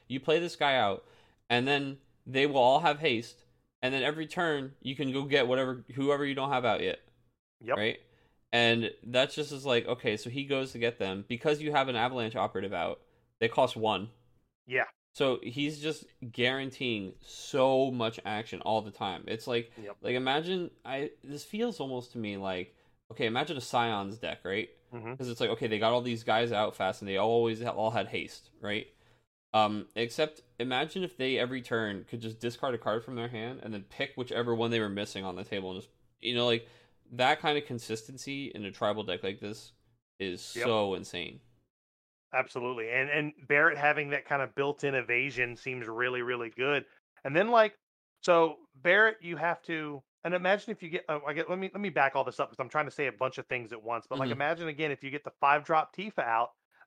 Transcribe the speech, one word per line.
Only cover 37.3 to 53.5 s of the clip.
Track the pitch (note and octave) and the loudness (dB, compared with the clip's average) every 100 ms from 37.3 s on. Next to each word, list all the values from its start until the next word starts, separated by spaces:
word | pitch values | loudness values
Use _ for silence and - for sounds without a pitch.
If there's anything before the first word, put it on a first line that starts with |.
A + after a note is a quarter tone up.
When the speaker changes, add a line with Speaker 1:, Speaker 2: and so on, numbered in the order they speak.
| D3+ | 4
Speaker 1:
kind | E3 D3 | 2 0
of | C#3+ | -2
consistency | A#2+ - A2 - C3+ - C#3 C#3 - | -8 -6 -6 -8 -12 -8 -8 -8 -8
in | G2+ | -8
a | |
tribal | F#2+ A2 G#2+ | -2 0 0
deck | F#2+ F2+ | -2 -4
like | F#2+ G2+ | -4 -6
this | G2+ G#2+ - _ _ _ _ _ | -10 -12 -16 _ _ _ _ _
is | F#2+ F2+ - - | -6 -6 -8 -4
Speaker 2:
Yep. | A#2+ | 2
Speaker 1:
so | A2 G2+ F#2 | 2 2 -2
insane. | F#2 F2 E2 - - _ _ _ _ _ _ _ _ | -6 -8 -8 -12 -20 _ _ _ _ _ _ _ _
Speaker 2:
Absolutely. | C3 C3 C3+ B2 B2 A2+ | -2 -2 -4 -4 -4 -2
And, | B2 C3+ | 0 2
and | D3 D3+ D3+ C3 | 0 -2 -6 2
Barret | C#3+ D#3+ D3 | 4 4 4
having | D3 D3+ C#3+ | 2 2 0
that | C#3+ - | -4 -2
kind | C#3+ | -2
of | C3+ - | -2 -2
built-in | C#3 C#3+ D3 C3+ | -2 0 -2 0
evasion | A#2 A#2+ C3+ B2 B2 A#2+ | 0 0 0 -2 -2 -2
seems | - B2+ A2+ | -8 -8 -6
really, | A2+ B2 B2+ | -2 0 0
really | A#2+ B2 A#2 | -2 -4 -4
good. | A2+ C3 C#3+ - _ _ _ | -2 0 0 -2 _ _ _
And | C#3 D3 | -2 2
then, | G#3+ | 4
like, | A#3+ G#3+ - _ _ _ _ | 6 6 2 _ _ _ _
so | - E3+ E3 D3+ - C3+ | 4 6 6 2 -14 -4
Barret, | C3 G3 A3 A3 | 4 6 6 4
you | E3+ D#3+ | -6 -2
have | E3 E3 | -2 -2
to, | - E3 D3+ C#3+ - _ | -4 -6 -4 -8 -14 _
and | E3 | -4
imagine | F3+ F3+ G3+ G3 | 0 2 2 0
if | G3+ | -8
you | E3+ | -6
get, | E3+ - | -8 -4
uh, | D3+ D3 | -4 -2
I | |
get, | D3+ E3+ | -4 -2
let | F3+ | -4
me, | F#3+ | -4
let | - | -4
me | G3+ | -2
back | D3 C#3 C#3 | 2 4 2
all | |
this | B2+ - | -2 -2
up | C#3+ | -4
'cause | - | -4
I'm | B2 | -4
trying | D3+ D3 | -2 -2
to | |
say | - C#3 | -2 -4
a | |
bunch | A2+ B2+ C3 | -2 -4 -4
of | |
things | - | -6